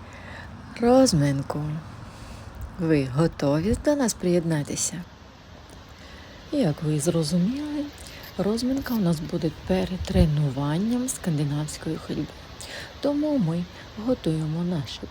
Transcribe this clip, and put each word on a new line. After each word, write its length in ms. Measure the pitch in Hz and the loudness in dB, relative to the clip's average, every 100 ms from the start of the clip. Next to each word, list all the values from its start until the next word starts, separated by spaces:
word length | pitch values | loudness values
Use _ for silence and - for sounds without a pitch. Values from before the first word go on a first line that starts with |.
| - - - - - - - - | -16 -16 -14 -14 -14 -14 -12 0
розминку. 800 | 233 254 262 165 143 139 139 151 151 156 - - - - - - - - - - | 6 8 8 6 4 2 -2 -4 -4 -6 -8 -14 -14 -14 -14 -14 -14 -12 -12 -2
Ви 300 | 165 156 131 | 4 4 4
готові 640 | 127 160 - 143 147 180 240 | 2 2 4 2 4 2 2
до 120 | 302 294 | 4 4
нас 180 | 247 | 2
приєднатися? 880 | - 180 175 165 156 143 147 - 170 170 - - - - - - - - - - - - - - | 0 2 2 4 0 0 -2 -4 -6 -12 -16 -20 -20 -20 -20 -20 -20 -20 -20 -18 -18 -18 -18 -4
Як 300 | 294 202 143 | 2 2 2
ви 180 | 151 151 | 0 2
зрозуміли, 840 | 151 165 151 180 180 269 302 294 285 - - - - - | 2 2 2 4 2 0 -2 -4 -4 -8 -14 -14 -12 -2
розминка 560 | 190 226 247 269 269 | 0 2 0 0 0
у 40 | 233 | 2
нас 220 | 175 160 | 2 2
буде 300 | 160 175 160 156 - | 0 -2 -2 -2 0
перед 340 | 185 185 180 | 0 0 -2
тренуванням 1080 | - 185 170 147 147 127 143 160 214 240 254 | 2 4 6 4 0 0 -2 0 0 0 -2
скандинавської 880 | - - 151 147 147 151 - - 160 | -4 -2 0 0 -2 -4 -6 -6 -6
ходьби. 300 | - 175 151 - - - - - - - | -6 -4 -6 -8 -18 -16 -14 -12 -12 -4
Тому 380 | 277 294 302 285 | 0 2 2 2
ми 260 | 165 170 175 - - 214 220 | 2 0 -4 -8 -16 -6 0
готуємо 580 | 254 - 156 156 160 | 0 2 0 0 0
наші 360 | 175 175 120 - - | 0 -2 -4 -8 -10